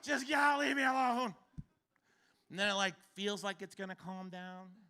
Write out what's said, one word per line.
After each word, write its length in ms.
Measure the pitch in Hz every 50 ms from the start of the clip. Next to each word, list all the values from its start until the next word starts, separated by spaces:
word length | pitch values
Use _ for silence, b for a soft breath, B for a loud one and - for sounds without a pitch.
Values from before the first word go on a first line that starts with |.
| _
Just 240 | - 294 262 262
get 100 | 254 302
out. 220 | 285 285 294 294 285
Leave 160 | 285 277 277
me 80 | 277 269
alone. 500 | 262 262 262 262 247 240 240 254 240 180 - _ _ _ - - _ _ _ _ _ _ _ b b b b b b b b b b
And 80 | -
then 120 | 170 196 208
it, 40 | 202
like, 220 | 196 196 190 170 - _ _ _
feels 280 | - 196 202 208 202 165
like 180 | 202 196 -
it's 140 | 196 190 -
gonna 200 | - 196 190 185
calm 340 | 180 - 170 190 185 190 190
down. 400 | 175 180 180 185 185 185 185 185 180 208 220